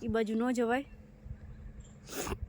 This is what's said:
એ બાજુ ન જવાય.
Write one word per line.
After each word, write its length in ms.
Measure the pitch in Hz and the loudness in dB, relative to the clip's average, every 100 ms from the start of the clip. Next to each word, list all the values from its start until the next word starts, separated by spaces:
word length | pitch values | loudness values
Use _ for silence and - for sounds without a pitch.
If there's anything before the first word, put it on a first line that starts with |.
એ 60 | 226 | 2
બાજુ 260 | 220 214 226 | 4 4 4
ન 60 | 247 | 4
જવાય. 320 | 247 226 247 277 - - - - - - - - - - - - - - - | 4 4 4 0 -10 -18 -16 -12 -12 -12 -12 -12 -14 -16 -18 -8 -6 -4 -4